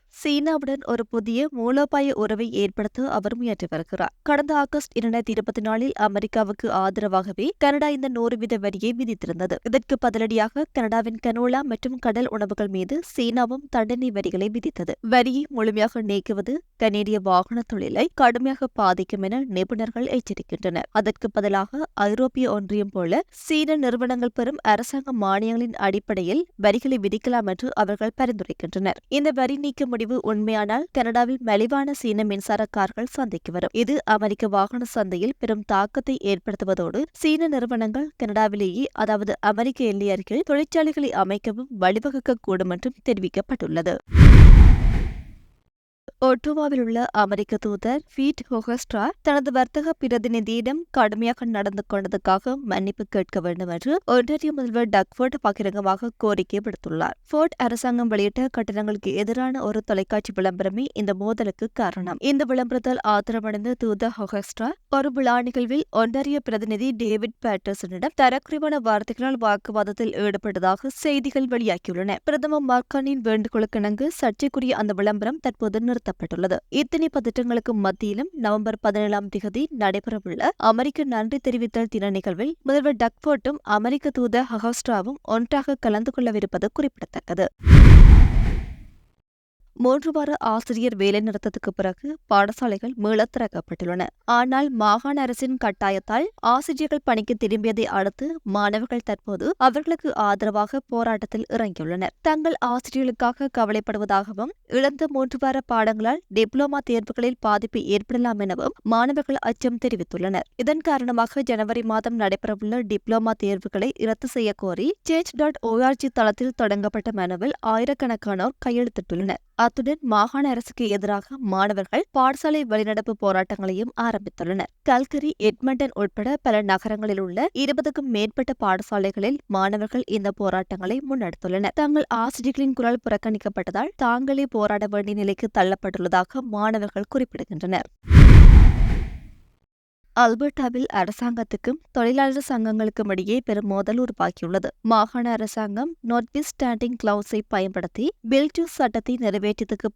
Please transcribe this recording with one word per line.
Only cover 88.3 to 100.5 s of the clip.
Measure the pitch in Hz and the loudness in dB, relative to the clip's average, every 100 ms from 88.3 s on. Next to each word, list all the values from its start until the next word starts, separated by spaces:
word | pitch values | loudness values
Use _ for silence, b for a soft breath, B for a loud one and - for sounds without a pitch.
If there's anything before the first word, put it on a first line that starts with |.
| - - - - - - - _ _ _ _ _ _ _ - | 6 2 0 -6 -14 -20 -20 _ _ _ _ _ _ _ -2
மூன்று | 247 277 320 | 2 2 2
வார | 302 294 294 | -2 -2 -2
ஆசிரியர் | - 220 - 220 240 214 | -2 -2 -2 -2 -2 0
வேலைநிறுத்தத்துக்கு | 196 208 220 202 214 - - - | 2 2 0 -4 -6 -6 -6 -4
பிறகு | 190 185 277 311 _ | -4 -4 -10 -12 _
பாடசாலைகள் | 202 202 220 247 202 233 240 | 2 4 0 -4 -4 -6 -4
மீள | 208 220 233 | 0 2 0
திறக்கப்பட்டுள்ளன. | 262 226 170 - 170 175 180 180 - - | -2 -6 -6 -10 -8 -6 -4 -6 -8 0
ஆனால், | 240 254 262 285 | 2 2 0 0
மாகாண | 240 214 214 277 285 | 0 2 2 0 -2
அரசின் | 254 240 262 262 226 | -2 -4 -4 -2 -4
கட்டாயத்தால் | 196 202 190 - 220 359 - | -2 -2 -2 -2 -2 -2 -2
ஆசிரியர்கள் | - 254 294 277 311 294 | 0 0 0 -4 -2 -2
பணிக்கு | - 226 214 233 214 | 0 0 -2 -2 -2
திரும்பியதை | 214 220 214 | -2 -2 -2
அடுத்து, | 220 202 196 - 277 330 | -2 0 -2 -4 -8 -8
மாணவர்கள் | - 202 202 214 240 240 | -4 -2 0 -2 -4 -6
தற்போது | - 208 - 190 226 381 | -6 -8 -8 -6 -4 2
அவர்களுக்கு | 262 254 311 330 302 - | 2 2 -2 -4 -4 -2
ஆதரவாக | 208 202 214 | 0 0 0